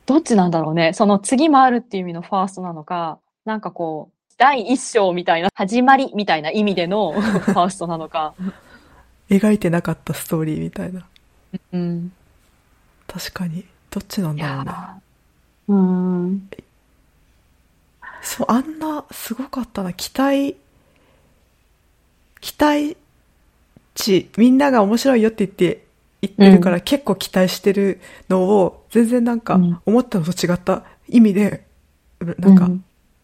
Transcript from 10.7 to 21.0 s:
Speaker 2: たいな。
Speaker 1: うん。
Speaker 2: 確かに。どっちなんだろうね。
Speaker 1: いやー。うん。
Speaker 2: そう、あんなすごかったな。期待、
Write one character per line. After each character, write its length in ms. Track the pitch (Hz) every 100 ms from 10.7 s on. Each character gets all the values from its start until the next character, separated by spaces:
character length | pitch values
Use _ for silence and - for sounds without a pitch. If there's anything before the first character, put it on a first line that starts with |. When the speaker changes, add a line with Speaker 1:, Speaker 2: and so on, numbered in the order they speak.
Speaker 2:
た 160 | 196 175
い 60 |
な。 120 | 180 - _ _ _ - 185 -
Speaker 1:
う 40 | 180
ん。 360 | 175 170 175 _ _ _ _ _ _ _ _ _ -
Speaker 2:
確 240 | 175 -
か 140 | - 175
に。 180 | 165 - _ -
ど 100 | 202
っ 40 | -
ち 140 | -
な 100 | 165
ん 40 | 147
だ 120 | 147
ろ 60 |
う 40 | 135
ね。 60 |
Speaker 1:
い 20 | 139
や 280 | 175 180 -
ー。 120 | _ _ _ _ _ _ -
う 80 | 196
ん。 720 | 185 185 185 180 180 196 196 - - _ _ _ _ _ _ _ _ _ _ _ _ _ - -
Speaker 2:
そ 220 | - -
う、 20 | -
あ 120 | 233
ん 180 | 311 311
な 260 | 311 294 -
す 240 | - -
ご 100 | 226
か 160 | 269 262
っ 60 | 226
た 140 | -
な。 100 | 185
期 180 | - - -
待、 400 | 277 277 277 - _ _ _ _